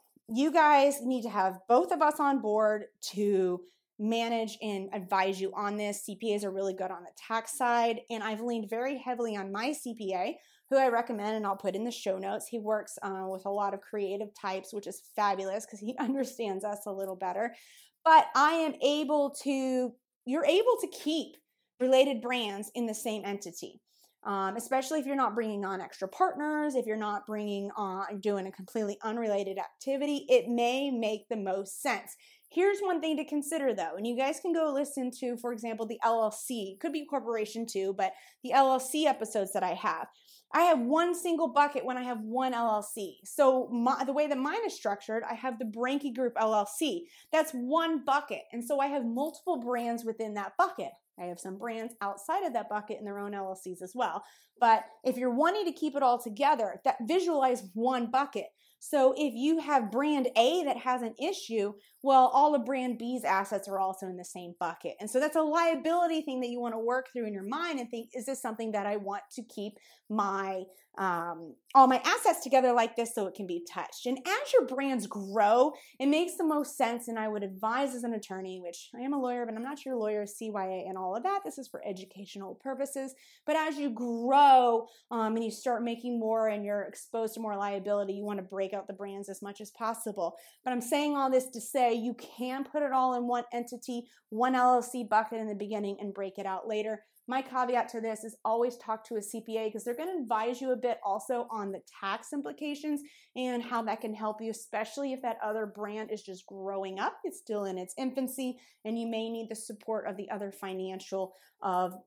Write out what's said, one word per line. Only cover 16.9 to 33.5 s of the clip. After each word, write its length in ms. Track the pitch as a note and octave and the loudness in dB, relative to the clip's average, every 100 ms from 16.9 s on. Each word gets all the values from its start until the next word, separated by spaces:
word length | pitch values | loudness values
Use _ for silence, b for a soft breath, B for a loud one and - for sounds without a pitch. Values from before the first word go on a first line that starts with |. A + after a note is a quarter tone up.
little 240 | G3 G3 F#3 | -6 -6 -6
better. 380 | F#3 F#3 A#3 A#3 B B B _ | -4 -2 -4 -6 B B B _
But 220 | D#4+ D#4+ B3+ | 8 8 8
I 180 | C4 D4 | 6 6
am 220 | E4 D#4+ - | 4 0 2
able 480 | C4+ D4 C#4+ D4+ C#4 C#4 | 2 2 2 2 2 0
to, 540 | C#4 C4+ C4 B3+ B3 - _ _ - | -2 0 2 2 0 -4 _ _ -4
you're 180 | C#4 | 2
able 320 | C4 F4+ A4+ A#4 | 4 6 6 2
to 40 | D#4 | 0
keep 500 | - D4 D#4+ - - _ _ _ _ | -4 -2 -2 -2 -10 _ _ _ _
related 400 | B3+ C4 C#4 A#3+ | 4 6 6 4
brands 500 | A#3+ B3 G#3+ G3 G#3 | -2 -2 -2 -6 -8
in 100 | - A#3 | -4 -4
the 80 | |
same 300 | G#3+ A#3 G#3+ | -2 -4 -4
entity. 560 | G3 G3+ F#3 E3+ - - _ b b b | -4 -6 -8 -12 -14 -16 _ b b b
Um, 320 | G#3 G3 F#3+ A3 | -4 -2 -2 -4
especially 420 | - C4+ C4 D#4 | -2 -2 0 -2
if 80 | C4 | -2
you're 100 | C#4 | 0
not 180 | A#3+ | 0
bringing 300 | G#3+ A3 G3+ | 0 -2 -4
on 160 | G3 F#3 | -4 -6
extra 280 | E3 - F#3+ | -8 -8 -8
partners, 640 | - F#4 - D4+ D4+ D4+ | 0 0 2 -2 0 0
if 120 | C4 A3+ | 0 -2
you're 100 | G#3+ | -2
not 280 | G#3 G#3 | -2 -4
bringing 460 | G#3 G#3+ G#3 G3+ G3 - | -6 -6 -4 -4 -4 -4
on, 440 | G3 F#3 F#3+ G3+ | -4 -4 -6 -4
doing 260 | G#3 G3+ F#3+ | -2 -2 -4
a 60 | |
completely 460 | - F#3 A3+ G#3 G3+ | -10 -8 -4 -4 -4
unrelated 560 | A3 A#3 A3+ G3+ G3 F#3+ | -4 -2 0 0 0 -4
activity, 680 | E3+ _ C4+ C4+ D4 C#4+ C#4 | -8 _ -2 0 0 -2 6
it 200 | B3 - | 6 6
may 420 | A#3+ A#3+ B3+ C#4 | 2 2 2 0
make 380 | A#3+ A3 G#3+ - | 0 -2 -2 -4
the 80 | A3 | -4
most 440 | G3 F#3+ G3 - | -2 -2 -4 -4
sense. 360 | C#4+ G#3+ - - b b b | -2 -2 -6 -18 b b b
Here's 300 | E4 F#4+ G4+ | 2 4 4
one 200 | G4 E4+ | 0 0
thing 160 | D#4 D4+ | 0 -2
to 60 | |
consider 480 | D4+ D4 C#4+ | -2 -4 -2